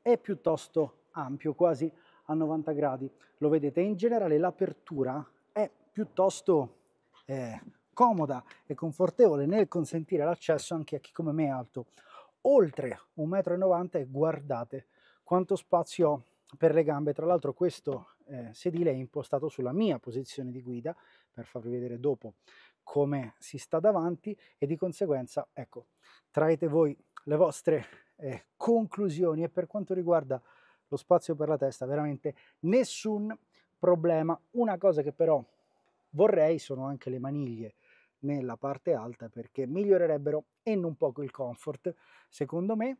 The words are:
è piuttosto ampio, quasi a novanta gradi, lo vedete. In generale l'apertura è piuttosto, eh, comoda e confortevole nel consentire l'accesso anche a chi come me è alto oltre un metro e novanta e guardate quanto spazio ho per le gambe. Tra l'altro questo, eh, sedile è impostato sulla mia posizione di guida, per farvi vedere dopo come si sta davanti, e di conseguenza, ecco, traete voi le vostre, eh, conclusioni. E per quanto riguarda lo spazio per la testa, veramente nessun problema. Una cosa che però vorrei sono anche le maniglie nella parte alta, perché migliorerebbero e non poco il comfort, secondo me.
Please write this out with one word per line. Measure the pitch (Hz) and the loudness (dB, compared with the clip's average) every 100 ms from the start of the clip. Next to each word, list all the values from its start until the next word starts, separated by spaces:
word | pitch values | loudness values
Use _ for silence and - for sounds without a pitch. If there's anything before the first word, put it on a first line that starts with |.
è | - 240 | 4 2
piuttosto | - 190 - 160 - - 147 _ _ | 2 -4 -2 -2 -2 -2 -2 _ _
ampio, | - 135 139 156 | -10 -8 -6 -6
quasi | 139 175 147 160 - _ _ - | 2 2 2 -4 -6 _ _ -4
a | |
novanta | 156 156 156 151 | -2 0 -2 -4
gradi, | 147 147 131 135 _ _ _ | 0 0 -2 -8 _ _ _
lo | 147 | 2
vedete. | 156 143 139 | 2 2 0
In | 196 202 | 0 0
generale | 226 233 185 151 | 0 2 2 2
l'apertura | 180 175 185 - - 147 127 135 147 _ _ | 2 0 -4 -4 -10 -4 -2 -4 -10 _ _
è | - 208 _ _ | -4 -4 _ _
piuttosto, | - 214 - 190 - - 165 127 _ _ _ _ _ | -8 -6 2 0 0 2 2 2 _ _ _ _ _
eh, | - 135 123 107 - _ _ | -10 -8 -8 -10 -16 _ _
comoda | - 240 196 151 127 - - _ | 2 2 2 -2 -4 -8 -20 _
e | |
confortevole | 139 165 147 180 - 233 147 139 | -8 -6 0 -2 6 6 6 2
nel | 208 185 | 2 2
consentire | 175 151 165 156 139 | 0 -2 -4 -2 0
l'accesso | 151 170 - 151 - | 0 -2 0 0 0
anche | 165 151 147 | -8 -6 -8
a | |
chi | - | -10
come | - 165 | -8 -4
me | 151 151 | 0 -2
è | |
alto | 131 123 - 120 _ _ - - _ | -2 -8 -12 -14 _ _ -20 -20 _
oltre | - 277 175 - 135 - _ | 4 6 6 0 -8 -8 _
un | - 156 | -8 -4
metro | 196 180 | -2 0
e | 175 | 0
novanta | 190 175 180 170 | 2 2 0 -4
e | |
guardate | 131 135 160 156 143 123 117 135 - _ _ _ | -6 -2 0 -2 -6 -6 -6 -12 -14 _ _ _
quanto | - 180 185 190 | -2 0 2 -2
spazio | - 175 165 - 165 | 2 0 0 2 2
ho | 147 - _ _ - | 2 -6 _ _ 2
per | 160 | 4
le | 151 | 6
gambe. | 151 143 147 | 4 4 0
Tra | 139 160 | 0 2
l'altro | 180 151 | 2 0
questo, | 127 180 - - 135 - _ - | 0 0 0 -6 -8 -10 _ -16
eh, | 135 117 | -14 -14
sedile | 107 180 165 170 | -6 -4 0 0
è | |
impostato | 131 127 147 131 143 151 | 0 -4 -8 -4 -2 -2
sulla | - 123 | -4 -2
mia | 156 220 131 | 0 2 0
posizione | - 117 131 - 127 | -4 -8 -8 -10 -10
di | 127 | -10
guida, | 123 120 127 175 _ _ _ | -10 -8 -8 -10 _ _ _
per | - 113 | -18 -14
farvi | - 117 | -10 -6
vedere | 123 123 117 | -6 -6 -4
dopo | 139 131 113 - _ - - _ | -2 -2 -6 -20 _ -20 -20 _
come | - 143 143 143 117 - | -6 0 0 0 -6 -14
si | - 139 | -16 -16
sta | - 160 | -4 0
davanti, | 196 196 165 170 - 208 _ _ | 2 2 -2 -4 -8 -12 _ _
e | 143 | -4
di | 156 | -2
conseguenza, | 185 156 190 139 123 - - | -4 -4 -2 -2 -2 -8 -8
ecco, | - 123 - - _ _ _ _ | -12 -16 -16 -20 _ _ _ _
traete | - 156 160 170 | 0 2 2 2
voi | 151 156 143 _ - | 2 2 0 _ -20
le | - 151 | -4 2
vostre, | 170 - - 156 107 - _ _ | 2 2 0 0 -2 -20 _ _
eh, | 143 117 _ _ | -10 -10 _ _
conclusioni. | - 233 220 - 202 151 175 156 | 0 2 0 -4 -4 0 0 0
E | 170 | -2
per | 180 170 | -4 -6
quanto | 208 196 | -6 -4
riguarda | 185 170 170 139 131 _ _ _ _ _ | -4 2 2 2 -8 _ _ _ _ _
lo | 143 | -10
spazio | - 175 - | 2 2 4
per | 151 151 | -4 -2
la | 151 | 0
testa, | 135 127 131 | -2 -4 -4
veramente | 143 147 143 151 139 _ _ | -4 -4 -4 -6 -8 _ _
nessun | 160 233 240 - 220 208 214 220 _ _ _ _ | 0 2 0 -4 -6 -4 -6 -10 _ _ _ _
problema. | 175 175 170 160 160 165 _ | 2 2 2 2 0 -2 _
Una | 240 233 180 | -2 -2 2
cosa | 196 151 | 2 2
che | 147 | 0
però | 143 165 151 120 _ _ _ _ _ _ | 0 2 2 0 _ _ _ _ _ _
vorrei | 147 214 190 156 165 | 4 4 6 4 2
sono | - 131 135 | -2 -6 -6
anche | 139 - | -6 -8
le | 127 | -6
maniglie | 131 147 135 113 113 _ _ _ _ _ | -6 -4 -6 -8 -12 _ _ _ _ _
nella | 139 143 127 117 | -6 -4 -4 -6
parte | 139 143 - | -6 -6 -2
alta, | 143 113 117 113 | -2 -2 -12 -16
perché | 117 113 - 127 | -14 -12 -6 -4
migliorerebbero | 160 202 185 170 151 143 151 - _ | -2 4 4 4 0 0 -2 -4 _
e | - | -4
non | 208 170 151 | -2 -2 -2
poco | 147 127 | -2 -2
il | 139 | -10
comfort, | - 127 120 - 143 - 165 _ _ _ | -8 -8 -8 -10 -8 -8 -10 _ _ _
secondo | - 143 165 185 | -8 -6 -4 -2
me. | 220 240 262 | -2 -4 -6